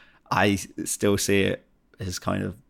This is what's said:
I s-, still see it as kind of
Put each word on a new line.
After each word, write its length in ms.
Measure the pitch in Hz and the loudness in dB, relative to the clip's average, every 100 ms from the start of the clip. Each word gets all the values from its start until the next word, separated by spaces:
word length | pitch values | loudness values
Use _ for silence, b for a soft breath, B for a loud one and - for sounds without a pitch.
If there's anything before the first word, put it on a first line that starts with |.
| b b _ | b b _
I 220 | 92 101 | 2 4
s-, 160 | 101 - - 82 | 2 -4 -8 -8
still 320 | - 107 98 | -2 0 2
see 240 | - 101 | 2 2
it 240 | 98 95 _ _ _ - | 2 -2 _ _ _ -12
as 200 | 92 90 | -10 -6
kind 240 | - 95 | -4 -4
of 120 | 98 - | -4 -8